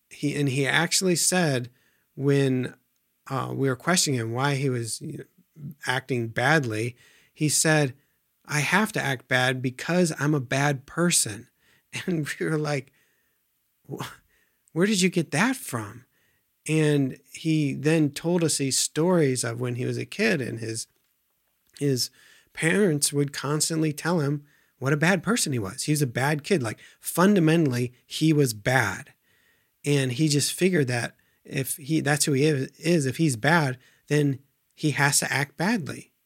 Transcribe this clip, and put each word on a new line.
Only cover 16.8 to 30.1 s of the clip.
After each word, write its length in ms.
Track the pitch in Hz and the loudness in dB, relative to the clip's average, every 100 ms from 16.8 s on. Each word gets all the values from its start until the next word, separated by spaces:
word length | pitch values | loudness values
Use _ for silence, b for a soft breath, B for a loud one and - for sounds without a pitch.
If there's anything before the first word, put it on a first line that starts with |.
| 151 147 131 - _ | 4 2 0 -4 _
he 420 | - 160 156 143 | -6 -2 0 0
then 360 | 139 143 160 147 | 0 2 4 2
told 340 | - 165 180 | 0 -2 0
us 140 | 160 - | 0 0
these 200 | 139 120 | 0 0
stories 640 | - - 170 180 139 127 | -2 0 2 4 4 2
of 160 | 120 117 | -4 -4
when 160 | 123 123 | -4 -4
he 100 | 127 | -4
was 120 | 120 | -4
a 60 | |
kid 360 | 120 - 220 170 | -8 -2 0 0
and 200 | 117 117 | -4 -6
his, 260 | 113 110 - _ _ _ _ _ _ _ _ - | -8 -8 -10 _ _ _ _ _ _ _ _ -4
his 320 | 143 127 - b b b b | -2 0 -2 b b b b
parents 600 | - 160 185 208 147 - | -2 0 2 2 2 0
would 200 | 143 143 | 0 -2
constantly 600 | - 139 151 - 160 156 | -4 -4 -2 -2 0 -2
tell 280 | 147 156 175 | -2 -2 0
him 240 | 143 147 b b b b | 0 -2 b b b b
what 140 | 131 | -2
a 60 | 151 | 2
bad 240 | 165 190 | 2 2
person 300 | 165 240 165 | 0 -2 -2
he 60 | 123 | -2
was. 260 | 95 117 | -4 -6
He 80 | - | -2
was 100 | 147 | 0
a 40 | 135 | 0
bad 380 | 123 139 156 | 0 0 -2
kid. 180 | - 190 | 0 0
Like, 160 | 117 - B B | 0 -6 B B
fundamentally, 920 | - - 190 202 160 170 147 123 123 b b | -6 2 4 6 4 4 2 0 -4 b b
he 260 | - 156 | 0 2
was 220 | 147 135 | 4 2
bad. 580 | 107 127 127 104 95 - _ _ _ _ _ _ _ | 0 0 2 0 -4 -12 _ _ _ _ _ _ _
And 280 | 147 143 131 | 0 0 0